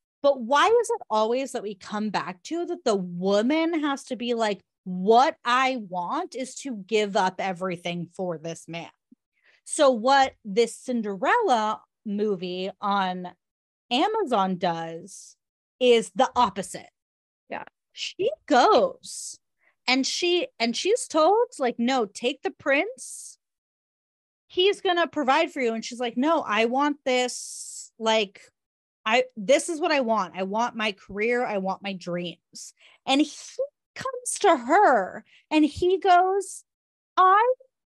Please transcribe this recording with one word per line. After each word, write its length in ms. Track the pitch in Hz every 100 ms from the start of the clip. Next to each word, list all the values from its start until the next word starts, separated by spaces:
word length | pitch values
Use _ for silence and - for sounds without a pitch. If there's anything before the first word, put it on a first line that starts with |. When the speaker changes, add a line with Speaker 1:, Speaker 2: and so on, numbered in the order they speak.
| _ _
Speaker 1:
But 180 | 285 269
why 260 | 220 285 349
is 220 | 466 427
it 100 | 466 -
always 440 | 214 220 247 269
that 100 | 240
we 120 | 196 196
come 340 | - 214 214
back 320 | 185 147 185 -
to 200 | 330 339
that 160 | 349 254
the 100 | 202
woman 840 | 180 175 185 202 233 311 330 339
has 220 | 294 277 -
to 100 | 247
be 160 | 240 233
like, 260 | 220 196 _ _ -
"What 520 | 180 190 226 294 - 247
I 320 | 247 262 262
want 580 | 202 180 175 262 370 240
is 200 | 254 -
to 200 | 285 220 185
give 280 | 220 208 202
up 180 | 185 185
everything 680 | 190 175 185 175 175 175 165 -
for 220 | 185 160
this 280 | 160 165 -
man"? 220 | 165 139 - _ _ _ _ _ _ -
So 260 | - 285
what 440 | 247 226 277 269 - 214
this 300 | 196 233 -
Cinderella 1040 | - 247 208 196 254 453 427 240 214 - - _ -
movie 680 | 202 214 190 180 180 190 -
on 480 | 208 202 185 180 180 - _ _ _ _ _
Amazon 680 | 240 381 440 349 233 190 185
does 800 | 185 165 165 165 190 - - _ _ _ _ _
is 300 | 254 233 214 -
the 160 | 254 247
opposite. 540 | 233 - 175 - - _ _ _ _ _ _
Speaker 2:
Yeah. 160 | - - _ _ -
Speaker 1:
She 360 | - - 403 622 -
goes 920 | 262 311 381 190 - - - - - _ _ _ _ -
and 180 | 262 254
she, 400 | - 359 359 302 -
and 160 | 233 226
she's 320 | 349 453 -
told, 420 | 320 311 415 494 -
like, 180 | 254 240
"No, 280 | 233 269 214
take 360 | - 240 294
the 100 | 381
prince. 880 | - - 277 392 523 - - - - _ _ _ _ _ _ _ _ _ _ _
He's 320 | - 370 392
gonna 260 | 381 349 330
provide 440 | - 254 285 330
for 100 | 294
you." 120 | 247
And 100 | 226
she's 160 | 220 233
like, 180 | 247 233
"No, 240 | 285 330
I 240 | - 208 226
want 320 | 254 294 285 -
this. 840 | 254 247 - - - - - - _
Like, 420 | 220 220 202 - - _ _ _ _ _ -
I, 200 | 233 254 -
this 320 | 190 285 294
is 120 | 330
what 100 | 339
I 100 | 294
want. 340 | 233 220 180 175
I 60 |
want 320 | 190 208 240 226
my 160 | 220
career. 520 | 190 - 196 220 240 247
I 140 | 208
want 240 | 190 185
my 100 | 196
dreams." 800 | 196 175 175 175 165 _ - - - _ _ -
And 160 | 269
he 100 | 302 - - - 554 _ _ -
comes 440 | 523 508 494 -
to 160 | 403 311
her 680 | 233 339 392 247 185 - - _ _
and 140 | 311 302
he 340 | - 359 370
goes, 680 | 392 359 370 392 381 - - _ _ _ _ -
"I 360 | 370 392 480 508 _ _